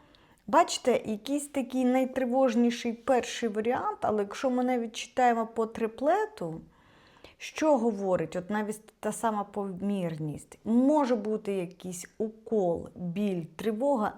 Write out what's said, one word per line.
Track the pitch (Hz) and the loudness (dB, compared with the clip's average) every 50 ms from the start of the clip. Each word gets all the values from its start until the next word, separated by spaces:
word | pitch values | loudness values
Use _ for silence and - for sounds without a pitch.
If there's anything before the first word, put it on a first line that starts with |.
| - _ _ _ _ _ _ _ _ - | -20 _ _ _ _ _ _ _ _ 2
бачите, | 214 311 359 349 - - - 262 226 - - | 4 4 4 4 2 0 2 2 2 2 0
якийсь | - 214 208 - - 277 294 285 - | -2 -6 -6 -4 -4 -4 -4 -4 -4
такий | - 285 254 240 - 254 254 | -4 -4 -4 -2 -2 0 2
найтривожніший | 247 254 262 262 254 262 262 262 240 240 262 269 262 220 240 240 240 240 - - 240 226 | 2 4 4 2 2 0 -2 -2 0 2 4 4 4 4 4 4 4 2 0 -4 -6 -6
перший | 233 - - 269 247 254 - - - 240 226 | -4 0 2 2 2 2 0 -4 -4 -4 -2
варіант, | 196 220 214 233 254 - 349 415 427 - | -2 -2 -2 0 0 0 -2 -4 -4 -2
але | - - 214 214 | -2 0 0 0
якщо | 202 202 - - - 262 | 0 -2 -4 -2 -2 0
ми | 247 247 247 | 0 2 0
навіть | 247 254 240 233 220 - | 0 0 0 -2 -4 -6
читаємо | - - - - - 254 247 233 226 226 233 | -10 -12 -6 0 2 4 4 4 2 0 -2
по | - 233 226 | -2 -4 -4
триплету, | 220 226 - 226 220 226 - 254 294 349 415 427 427 427 - 185 165 160 165 - - _ _ _ _ _ - - - _ - - - - _ | -4 -2 -4 -4 -4 -4 -2 0 2 2 2 0 -2 -6 -8 -8 -8 -8 -10 -14 -18 _ _ _ _ _ -20 -20 -20 _ -20 -20 -20 -20 _
що | - - - - 302 311 294 240 | -16 -12 -4 0 4 4 4 4
говорить, | 220 233 214 196 202 190 185 170 165 160 - | 4 0 0 0 0 0 0 0 0 -2 -4
от | 180 180 180 | -6 -6 -4
навіть | 208 214 214 202 214 - - - - _ | -2 -2 -2 -4 -6 -8 -12 -20 -16 _
та | - 214 | -6 -6
сама | 208 - - 226 214 208 202 | -4 -2 -2 -2 -2 -2 -4
помірність, | 202 - 208 196 196 185 175 196 202 202 196 175 170 165 151 156 151 143 - - - - - - | -4 -6 -6 -6 -6 -6 -6 -4 -2 -2 -2 -2 -4 -4 -4 -6 -6 -6 -8 -12 -18 -20 -10 -4
може | 202 226 240 254 277 302 302 285 233 247 | 2 4 4 6 6 6 4 4 4 2
бути | 220 202 214 220 214 214 196 202 | 0 0 -2 -4 -4 -4 -4 -4
якийсь | 190 175 175 - - - 185 180 175 - - _ - | -2 -4 -6 -8 -12 -12 -12 -12 -12 -14 -14 _ -6
укол, | 220 220 220 - - - 220 214 185 175 165 - - - - | -6 -6 -6 -10 -6 -2 0 2 2 2 0 -2 -4 -8 -12
біль, | - 180 175 170 196 208 202 185 175 160 156 - | -8 -8 -6 -4 -2 0 0 0 -2 -4 -6 -10
тривога, | - - 220 220 208 262 285 285 233 208 - - | -4 -4 -2 -2 0 2 2 2 2 2 -2 -2